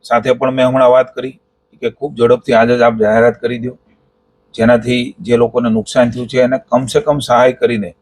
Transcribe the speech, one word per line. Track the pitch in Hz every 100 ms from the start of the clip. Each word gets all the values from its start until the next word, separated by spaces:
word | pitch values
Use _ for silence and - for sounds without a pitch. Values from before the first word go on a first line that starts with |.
સાથે | - 120 123
પણ | 123 131
મેં | 131 127
હમણાં | 131 127
વાત | 127 127
કરી | - 131 - _ _ _ _
કે | 117
ખૂબ | - 101 107
ઝડપથી | 117 120 - 113
આજે | 117
જ | 123
આપ | 120 110
જાહેરાત | 107 113 117 -
કરી | 117 120 123
દો, | - _ _ _ _ _ _ _
જેનાથી | - 113 120 117 123 123 -
જે | 110 120
લોકોને | 120 120 120
નુકસાન | 110 104 131 120
થયું | 120 117
છે | 127
એને | 123 131
કમસે | _ 127 127 151
કમ | 147 143
સહાય | 120 123 127
કરીને | 123 120 113 90 _